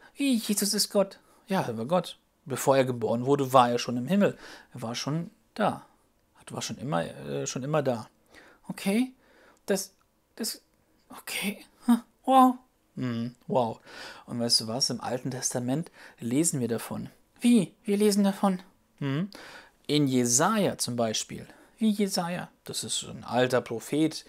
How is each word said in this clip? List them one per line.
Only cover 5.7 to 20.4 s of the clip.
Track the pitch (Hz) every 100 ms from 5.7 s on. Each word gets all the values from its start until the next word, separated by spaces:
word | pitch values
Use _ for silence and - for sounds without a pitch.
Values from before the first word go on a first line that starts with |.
| - - _ _ _ _ _
Hat, | -
war | -
schon | - 110
immer, | 127 85
äh, | - - - 139 139
schon | 147
immer | 135 156
da. | 135 117 143 _ _ - - - _
Okay, | - 196 214 262 - _ _ _ _
das, | - 190 - _ _ _ _ -
das, | 220 - _ _ _ _ _
okay, | - - - 196 - - _ -
hm, | 233 - _
wow. | - 262 254 247 _ _ _
Hm, | - 127 117 117 - -
wow. | 135 117 110 - - - - -
Und | 120
weißt | 117 117
du | 110
was, | 120 -
im | 120
Alten | - - 135
Testament | 127 - 127 123 135 170 - - -
lesen | 117 131 165 143
wir | 117
davon. | 113 - 107 - _ _ _
Wie? | 240 240 - _
Wir | - 202
lesen | 214 202
davon? | 196 190 202 180 - _ _ _
Hm? | 139 139 196 - - - - _ _
In | 147 139
Jesaja | 127 120 120